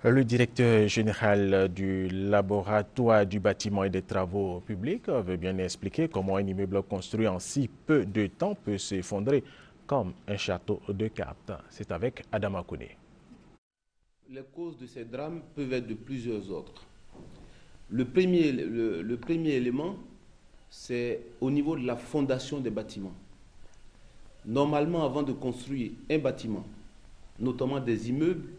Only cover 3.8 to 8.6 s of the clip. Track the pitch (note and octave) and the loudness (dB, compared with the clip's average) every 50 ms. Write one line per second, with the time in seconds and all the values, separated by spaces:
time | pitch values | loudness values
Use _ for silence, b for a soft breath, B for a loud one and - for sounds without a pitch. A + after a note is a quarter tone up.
3.8 | G2 G2 F2+ F#2+ F#2 - - G2 F#2 F2 F#2 G2+ G2 F#2+ F2+ F2+ - - A2 F#2 | 0 2 0 -2 -4 -2 -2 -2 -2 0 0 -2 -2 -2 -4 -6 -8 -8 -8 -4
4.8 | G2 C3+ F#3+ A#3+ - - D#3+ B2 G2 F2+ F#2 F2 E2+ F#2 F#2+ F#2 F#2 F2 - - | -2 -4 -4 -4 -2 -2 -2 0 0 -2 -4 -2 -2 -2 -2 -2 -2 -4 -4 -6
5.8 | - G2 - - E3 D#3+ - G2 F#2+ G2 F#2+ G2 G2+ F#2+ F#2+ F#2+ G2 F#2 G2 G2 | -8 -6 0 0 -2 0 0 -2 0 0 0 0 0 0 -2 -2 -2 0 0 -2
6.8 | F#2+ - - F#2 - - - A2 A2 G#2+ F#2 F2+ - - - C#3+ C3+ A#2 - - | -2 -2 -6 -6 -6 -4 0 2 2 2 2 -2 -6 -4 -2 0 0 -2 -4 -10
7.8 | - - D#3 C#3+ G2+ G2+ F#2+ G#2+ G#2 F#2 - - - G3+ G#3 - | 0 2 4 4 4 2 2 0 0 0 0 -2 -2 -2 -2 -4